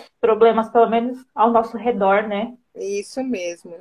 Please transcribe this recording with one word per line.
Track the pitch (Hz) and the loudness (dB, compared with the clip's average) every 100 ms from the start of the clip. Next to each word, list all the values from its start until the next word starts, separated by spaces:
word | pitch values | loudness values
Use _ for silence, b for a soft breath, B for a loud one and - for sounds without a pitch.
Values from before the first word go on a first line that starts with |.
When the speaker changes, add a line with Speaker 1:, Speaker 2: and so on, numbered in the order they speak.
| - _ | -16 _
Speaker 1:
problemas, | 233 214 226 226 220 | 0 4 4 4 2
pelo | 233 220 | 2 4
menos | 233 240 254 - - | 2 -2 -8 -10 0
ao | 226 | 2
nosso | 226 233 233 | 2 0 -4
redor, | 233 202 190 202 214 | -4 0 2 2 0
né? | 202 240 - _ | -6 -8 -12 _
Speaker 2:
Isso | - 196 202 202 262 | -14 -8 -8 -8 -8
mesmo, | 262 214 175 170 180 170 | -6 -6 -8 -10 -14 -18